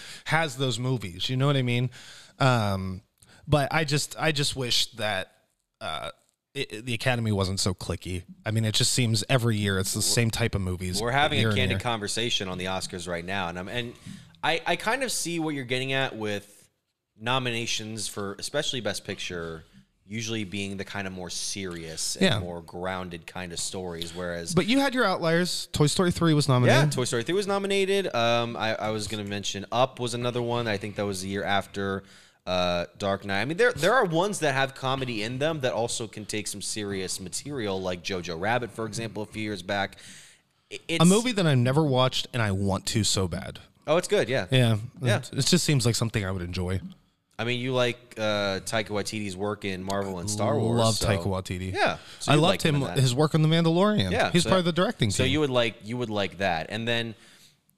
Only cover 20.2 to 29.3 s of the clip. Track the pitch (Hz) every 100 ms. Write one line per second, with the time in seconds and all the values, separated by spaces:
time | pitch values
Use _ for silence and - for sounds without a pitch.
20.2 | 110 113 104 101 98 98 98 101 95 95
21.2 | 87 - - 104 95 85 82 80 - -
22.2 | 190 104 90 85 80 90 90 92 92 85
23.2 | - - 90 85 - 101 92 82 85 85
24.2 | 87 87 85 175 180 262 277 254 220 175
25.2 | 160 165 180 - - - 147 - 180 175
26.2 | 170 151 143 127 120 - 147 139 127 120
27.2 | 117 180 202 196 196 196 190 196 185 120
28.2 | 117 117 117 117 110 110 107 110 104 110
29.2 | 101